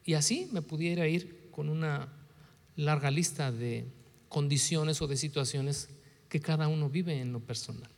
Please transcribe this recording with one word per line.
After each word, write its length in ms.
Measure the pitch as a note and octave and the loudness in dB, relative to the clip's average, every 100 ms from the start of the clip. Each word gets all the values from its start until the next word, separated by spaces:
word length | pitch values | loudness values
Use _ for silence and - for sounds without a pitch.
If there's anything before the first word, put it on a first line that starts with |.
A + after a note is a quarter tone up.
| - | 2
Y 80 | |
así 340 | D#3 D3 C#4 F#4 | 2 4 2 -2
me 100 | G3+ | -4
pudiera 460 | D3 D#3 E3+ F3 D#3+ | -4 -2 0 2 2
ir 420 | E3+ F3+ - - | 2 -2 -16 -14
con 180 | - D3+ | -6 -2
una 380 | D#3 D#3+ C#3+ C#3 - - - - - - - | 0 0 -2 -4 -14 -20 -20 -20 -20 -14 0
larga 360 | D3 D3+ C#3+ | 2 4 4
lista 400 | C#3+ F3 - C3+ | 2 0 0 -2
de 340 | A#2 A#2+ A2+ B2 - - - - | 0 -2 -2 -6 -12 -20 -20 -4
condiciones 720 | D3+ C#3+ C#3 - E3 D#3 D3+ | 0 2 2 4 2 2 0
o 60 | D3 | 0
de 100 | C3+ | -2
situaciones 720 | D3+ D3 C3 C#3 C3+ C#3+ - - - - - | -2 -2 0 0 0 -2 -6 -16 -20 -20 -4
que 80 | D3+ | -2
cada 300 | D#3 D#3 D#3 | 2 2 4
uno 200 | D#3 D3 | 2 2
vive 300 | D#3 F3 C#3+ | 0 0 0
en 140 | B2 | -2
lo 80 | A#2+ | -4
personal. 480 | A2+ A#2 - A#2 - | -4 -8 -6 -10 -12